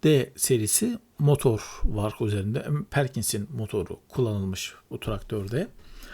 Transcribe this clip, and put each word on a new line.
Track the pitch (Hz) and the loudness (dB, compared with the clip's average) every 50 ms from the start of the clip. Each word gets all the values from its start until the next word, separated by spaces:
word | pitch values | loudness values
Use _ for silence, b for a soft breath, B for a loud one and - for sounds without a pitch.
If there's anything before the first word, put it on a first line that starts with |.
| - | 4
D | 156 151 135 120 - - | 6 6 6 4 0 -2
serisi | - - - 131 113 107 107 - - 214 247 233 220 - _ _ - | -2 0 2 2 2 4 2 2 2 2 0 -2 -4 -10 _ _ 2
motor | 147 143 143 - - 127 110 107 - - - - - | 4 4 4 4 4 2 2 2 -2 -8 -2 0 2
var | - 110 104 101 107 - - | 2 2 0 -2 -2 -2 -2
üzerinde. | - 104 104 98 95 104 117 143 - - 147 147 - - | 0 0 0 0 0 -2 -2 -2 -2 -2 -2 -4 -4 -2
Perkins'in | - 143 143 131 - 120 107 - - 104 101 - 139 | 0 0 0 0 -2 -4 -2 -2 -2 -4 -4 -6 -6
motoru | 117 107 - - 101 87 - - - _ _ | -6 -6 -2 -2 -2 -2 -4 -8 -14 _ _
kullanılmış | - 135 123 110 104 101 95 95 92 - - - - - _ - | -2 0 0 2 0 0 -2 -2 -4 -4 -8 -10 -12 -16 _ -12
bu | - - | -12 -8
traktörde. | - 110 107 104 - - 113 104 98 101 113 147 208 262 - B B B B B B B | -6 -6 -6 -6 -6 -6 -6 -6 -4 -2 -2 -4 -4 -4 -8 B B B B B B B